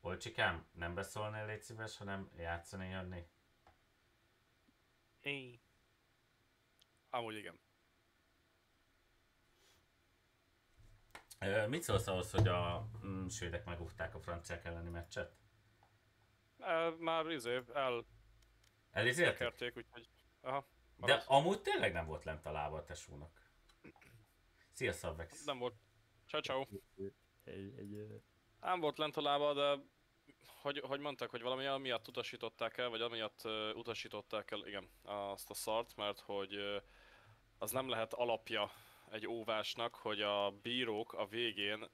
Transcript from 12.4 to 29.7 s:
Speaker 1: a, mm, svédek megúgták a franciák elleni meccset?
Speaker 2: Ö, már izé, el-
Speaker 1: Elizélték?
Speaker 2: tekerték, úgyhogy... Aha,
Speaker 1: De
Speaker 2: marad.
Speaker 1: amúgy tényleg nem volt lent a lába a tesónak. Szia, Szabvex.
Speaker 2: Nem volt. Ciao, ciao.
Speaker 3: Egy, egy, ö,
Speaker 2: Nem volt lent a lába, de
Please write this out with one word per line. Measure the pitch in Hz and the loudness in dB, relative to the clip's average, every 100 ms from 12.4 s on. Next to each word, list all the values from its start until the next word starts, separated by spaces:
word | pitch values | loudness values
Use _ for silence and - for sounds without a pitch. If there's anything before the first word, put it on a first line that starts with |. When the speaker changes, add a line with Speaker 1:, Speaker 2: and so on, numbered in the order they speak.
| 101 | 6
Speaker 1:
a, | 87 87 87 - - | 6 4 0 -4 -6
mm, | 98 95 92 | -4 -2 -2
svédek | - 87 85 | -4 -2 -4
megúgták | - 85 85 - 80 | -4 -6 -6 -6 -6
a | - | -6
franciák | 80 85 - 85 | -4 -6 -4 -6
elleni | 85 85 85 | -4 -6 -4
meccset? | 85 82 - - - - _ _ _ - _ _ _ _ _ _ _ | -6 -6 -6 -6 -8 -20 _ _ _ -20 _ _ _ _ _ _ _
Speaker 2:
Ö, | - 165 165 165 | 2 4 4 2
már | 165 165 160 | 2 2 2
izé, | 160 117 127 120 | 0 0 0 0
el- | 135 135 120 110 - - - - _ - _ _ | 0 2 2 -4 -16 -20 -20 -20 _ -20 _ _
Speaker 1:
Elizélték? | - 113 127 165 - | 2 2 6 4 4
Speaker 2:
tekerték, | 120 - 123 120 | -2 -2 -6 -6
úgyhogy... | 113 120 113 _ _ _ | -12 -16 -20 _ _ _
Aha, | 131 135 | -2 -2
Speaker 1:
De | 135 _ - - | -4 _ -20 -2
Speaker 2:
marad. | 123 139 - | 4 4 8
Speaker 1:
amúgy | 131 165 202 | 8 8 2
tényleg | - 415 101 | 4 4 4
nem | 87 78 | 2 -2
volt | 78 | -4
lent | - 78 - | -4 -6 -4
a | |
lába | 76 73 78 | -2 -2 -4
a | |
tesónak. | - 85 - 71 80 - - _ _ - - - - 113 - _ _ _ - | -6 -10 -12 -14 -14 -18 -20 _ _ -20 -20 -20 -20 -20 -20 _ _ _ -20
Szia, | - 95 | 0 0
Szabvex. | - 87 80 82 - | 0 -4 -4 -8 -8
Speaker 2:
Nem | 147 135 | -4 -2
volt. | 123 117 - _ _ _ _ | -2 -4 -20 _ _ _ _
Ciao, | 151 | -4
ciao. | - 135 135 101 - - 98 - _ _ | 0 0 0 -6 -12 -10 -10 -10 _ _
Speaker 3:
Egy, | - 95 98 - | -12 -10 -8 -8
egy, | 101 | -8
ö, | 104 107 107 - _ _ _ | -8 -10 -12 -16 _ _ _
Speaker 2:
Nem | - 180 | -2 2
volt | 156 143 | 2 2
lent | 151 147 | -2 2
a | |
lába, | 147 143 147 | 4 4 4
de | 143 143 | 4 4